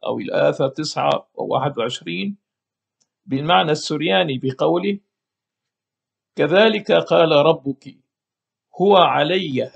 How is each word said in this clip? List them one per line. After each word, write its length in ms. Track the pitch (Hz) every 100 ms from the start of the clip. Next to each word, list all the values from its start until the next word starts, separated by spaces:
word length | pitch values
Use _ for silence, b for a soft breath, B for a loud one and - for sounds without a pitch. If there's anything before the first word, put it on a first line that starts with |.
أو 140 | - 117
الآية 500 | - - 143 151 135
تسعة 600 | - 151 139 147 139 -
وواحد 440 | - 113 127 143 131
وعشرين 580 | 120 - 170 175 - 202 _ _ _ _ _ _ _ _ 196
بالمعنى 440 | 135 151 185 165
السرياني 720 | 151 - 151 165 190 165 131
بقوله: 560 | 131 131 156 175 196 202 - _ _ _ _ _ _ _ _ _ _ _ _ -
"كذلك 560 | 147 185 220 214 -
قال 400 | 165 - 170 165
ربك 640 | 147 156 160 135 135 - - _ _ _ _ _ _ _ -
هو 160 | 196 196
علي 760 | 151 139 151 190 165 127 113